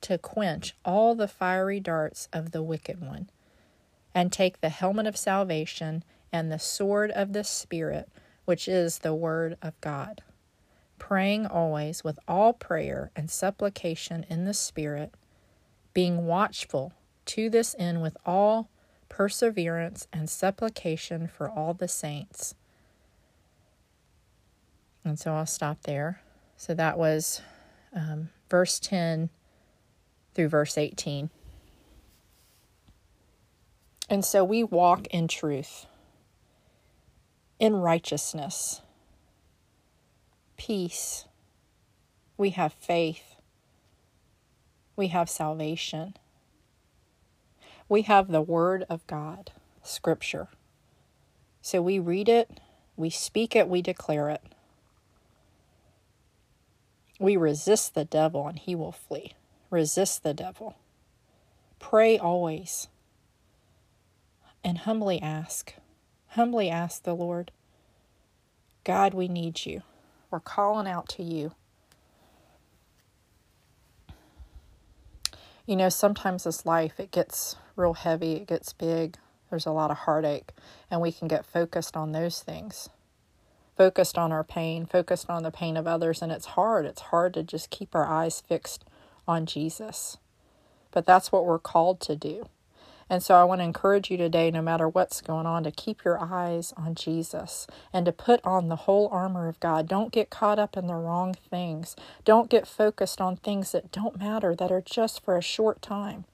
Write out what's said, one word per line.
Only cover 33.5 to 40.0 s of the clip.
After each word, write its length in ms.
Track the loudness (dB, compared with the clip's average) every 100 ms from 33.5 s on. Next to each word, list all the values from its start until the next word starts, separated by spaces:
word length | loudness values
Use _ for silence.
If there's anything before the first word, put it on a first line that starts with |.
| _ _ _ _ _ -2
And 160 | 0
so 180 | 2 4
we 220 | 4 2
walk 420 | 2 6 6 6 2
in 200 | -2 -2
truth, 560 | -2 -2 -4 -6 -14 -20 _ _ _ _ _ _ _ _ _ _ _ _ _ _ _ _ _
in 180 | 2 4
righteousness, 1040 | 2 2 0 -6 -4 -8 -8 -8 -8 -8 -14 _ _ _ _ _ _ _ _ _ _ _